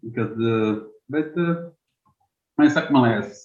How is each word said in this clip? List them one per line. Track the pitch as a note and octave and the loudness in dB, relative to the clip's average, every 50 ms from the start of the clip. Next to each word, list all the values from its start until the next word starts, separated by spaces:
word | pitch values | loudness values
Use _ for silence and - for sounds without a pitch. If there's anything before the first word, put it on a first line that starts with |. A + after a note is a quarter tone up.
| - | -16
kad, | A#2 A#2 B2 A2 G#2 A2+ A2+ | -10 -6 -6 -6 -6 -4 -4
eh, | A2+ A2+ A2+ A2 A2 G#2+ G#2 G#2+ - - - _ _ _ | -2 0 0 0 0 -2 -2 -4 -6 -14 -20 _ _ _
bet, | C#3 D#3 D3+ D#3 - F3 | -4 -4 -4 -4 -4 -4
eh, | E3+ E3+ E3+ E3+ - - _ _ _ _ _ _ _ _ _ _ _ _ _ _ _ _ _ - | -2 -2 -2 -4 -6 -14 _ _ _ _ _ _ _ _ _ _ _ _ _ _ _ _ _ 4
es | D3+ D3 - | 4 4 4
saku, | - - - C#3+ | 2 -2 2 2
man | C3+ A#2+ A#2 | 4 4 4
liekas, | A2 G#2 G2 - - - - | 2 0 -4 -8 -12 -20 -12